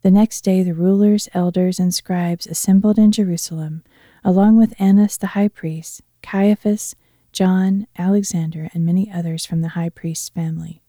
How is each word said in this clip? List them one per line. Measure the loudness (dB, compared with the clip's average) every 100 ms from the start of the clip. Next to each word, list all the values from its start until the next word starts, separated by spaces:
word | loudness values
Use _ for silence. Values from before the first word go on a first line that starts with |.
The | 4
next | 4 4 0
day | -2 0
the | 0
rulers, | 0 2 4 4 2 -2
elders, | -2 -2 0 -2 0
and | -2
scribes | -2 _ -4 -2 -4 -8
assembled | -6 2 2 4 4
in | 4
Jerusalem, | 4 -2 -2 -6 -8 -8 -10 _ _ _ _
along | 0 4 6 6
with | 4 2
Annas | 4 4 4 -2
the | -6
high | -2 -2
priest, | _ -10 -10 -12 -20 _ _
Caiaphas, | -8 0 2 2 0 -4 -6 -16 _ _ _
John, | -2 0 2 0 -2 -4 -6
Alexander, | -2 0 -2 -6 -6 -8 -8
and | -4
many | 0 0 -2
others | -6 -6 -8 -6
from | -4
the | -4
high | -6 -8
priest's | -8 -10 -10 -10
family. | -8 -6 -8 -12 -16